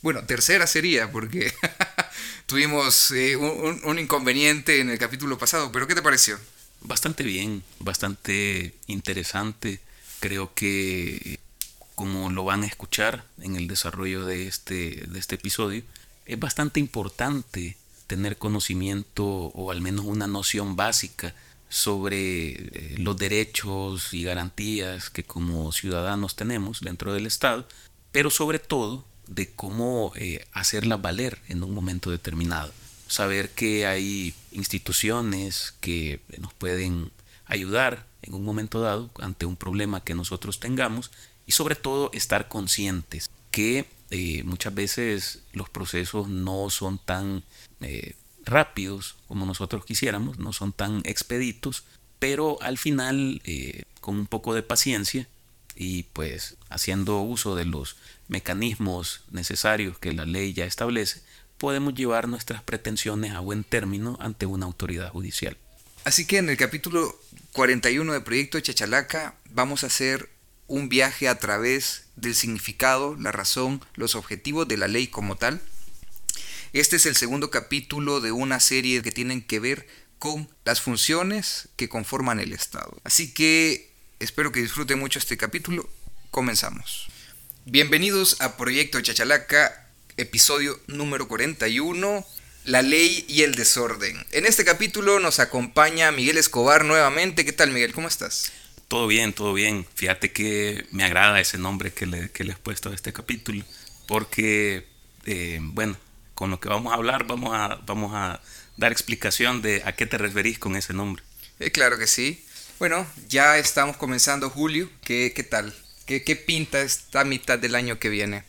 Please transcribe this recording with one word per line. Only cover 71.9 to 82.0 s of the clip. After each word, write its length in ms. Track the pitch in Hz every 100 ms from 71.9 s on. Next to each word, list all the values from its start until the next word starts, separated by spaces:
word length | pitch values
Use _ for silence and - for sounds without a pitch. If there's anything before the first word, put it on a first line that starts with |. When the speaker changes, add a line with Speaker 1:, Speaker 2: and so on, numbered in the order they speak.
| - - -
Speaker 1:
del 180 | 117
significado, 840 | 117 117 110 - 110 131 131 143 151
la 160 | 110
razón, 500 | 101 101 - 127 139 -
los 200 | - 117
objetivos 540 | 113 - 98 - 151 147
de 80 | 107
la 100 | 98
ley 180 | 113 127
como 280 | - 101 98
tal. 260 | 117 160 - - - - - - - - - - -
Este 240 | 139 151 175
es 100 | 160
el 80 |
segundo 360 | 131 120 139 147
capítulo 720 | 127 - 143 123 147 143 143
de 120 | 113
una 260 | 117 135 127
serie 420 | - 131 127 127
que 100 | 113
tienen 300 | 113 123 127
que 180 | - 110
ver 260 | 120 139 - - - _
con 300 | 151 151 151 _
las 160 | - 117
funciones 880 | - 113 - 160 190 214 185 - - -
que 120 | 120
conforman 520 | 117